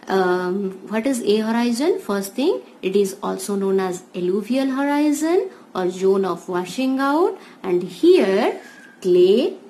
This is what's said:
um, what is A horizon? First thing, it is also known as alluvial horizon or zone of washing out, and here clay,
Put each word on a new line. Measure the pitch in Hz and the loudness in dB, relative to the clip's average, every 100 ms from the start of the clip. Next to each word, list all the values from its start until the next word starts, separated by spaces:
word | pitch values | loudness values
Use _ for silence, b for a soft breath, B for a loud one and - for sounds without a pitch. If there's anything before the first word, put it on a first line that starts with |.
| - | -2
um, | 190 180 180 180 196 190 - - | 0 2 0 -2 -4 -4 -8 -6
what | 220 277 | -4 -2
is | 240 - | -2 0
A | 214 | 0
horizon? | 220 233 240 233 330 453 - | 0 0 0 0 0 -2 -4
First | 202 196 - | -4 -4 -2
thing, | 311 494 B B | -2 -2 B B
it | 185 196 | -2 0
is | 190 - | 0 -4
also | 185 190 - 202 | -8 -6 -6 -4
known | 196 190 190 | 0 0 -2
as | 180 - | -6 -10
alluvial | 190 180 202 202 269 269 262 | -6 -2 -2 -2 -2 -2 -2
horizon | 285 285 302 294 320 370 - B B | 0 0 0 0 0 0 -2 B B
or | - 180 185 | -6 -4 0
zone | 190 196 | 0 2
of | 190 175 - | 0 -4 -6
washing | 180 180 214 262 262 277 | -6 -6 -4 -2 0 0
out, | 302 415 B B B | 2 0 B B B
and | 185 180 185 - | -2 -2 -2 2
here | 339 359 190 196 320 - B B B - | 4 6 4 2 0 -4 B B B -6
clay, | 185 180 180 220 359 - | 2 6 6 6 2 -4